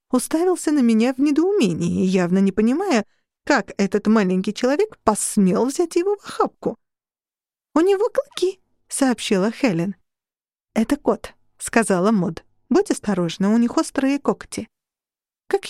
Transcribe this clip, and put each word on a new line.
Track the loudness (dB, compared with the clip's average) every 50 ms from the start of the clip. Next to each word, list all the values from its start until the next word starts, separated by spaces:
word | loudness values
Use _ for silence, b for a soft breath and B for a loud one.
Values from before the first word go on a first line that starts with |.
| _ _
уставился | -2 -2 0 -2 -2 0 2 0 0 0 0 0
на | 2 2
меня | 2 4 4 4 2 0 0
в | 0
недоумении, | 0 2 2 2 2 2 2 2 2 0 0 -2 -2 -2 0 0 0
явно | 0 0 0 0 2 2
не | 2 2 2 2
понимая, | 2 0 2 0 0 0 0 0 0 -2 -4 _ _ _ _ _ _ _
как | 0 0 0 0 -4 -4
этот | -4 -2 0 0 0 2
маленький | 2 2 4 2 2 0 0 -2 -2 -4
человек | -2 -2 0 0 0 -2 -4 -4 -2 _
посмел | 0 0 0 -4 -2 2 2 4 4 4 2 0
взять | 0 0 -2 -4 -2 -2
его | -2 0 0 -2
в | -4 -6
охапку. | -10 -4 -2 -2 -2 -4 _ -8 -8 -8 -8 _ _ _ _ _ _ _ _ _ _ _ _ _ _ _ _ _ _ _
"У | 2
него | 2 2 2 2 0 -2
клыки", | -2 -4 -4 -4 -6 -4 -4 -4 -4 -6 _ _ _ _ _ _
сообщила | -4 0 0 0 0 -2 -2 0 0 0 0 0
Хелен. | -2 -2 -2 0 0 0 -2 -4 -6 -10 _ _ _ _ _ _ _ _ _ _ _ _ _ _ _
"Это | -2 -2 0 -2
кот", | -2 0 -2 -2 -2 -6 -14 -20 _ _ _ _
сказала | _ -14 -2 -2 0 0 2 0 2 2 2
Мод. | 2 0 0 -2 -6 -10 -16 _ _ _ _ _
"Будь | 0 0 2 0
осторожна, | -4 -4 -2 -4 -2 -2 -2 -4 -4 -2 0 0 2
у |
них | 2 0 0 0
острые | -2 -4 -2 -4 -2 -2 -2 -2 -2
когти". | -2 -4 -4 -4 -8 -12 -12 -12 -12 -14 _ _ _ _ _ _ _ _ _ _ _ _ _ _ _
"Как | _ -6 -4 -4